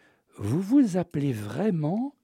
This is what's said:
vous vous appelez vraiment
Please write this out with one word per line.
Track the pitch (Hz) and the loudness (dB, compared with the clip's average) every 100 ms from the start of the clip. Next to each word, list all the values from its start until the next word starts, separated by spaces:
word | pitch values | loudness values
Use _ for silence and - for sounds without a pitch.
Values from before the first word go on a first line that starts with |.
| _ _ _ - | _ _ _ -10
vous | 101 147 | -4 -2
vous | 196 277 240 180 | 2 4 4 2
appelez | 165 151 139 | -2 -2 -2
vraiment | 110 104 123 214 170 147 202 269 - | -2 -6 -2 0 0 0 -2 -4 -10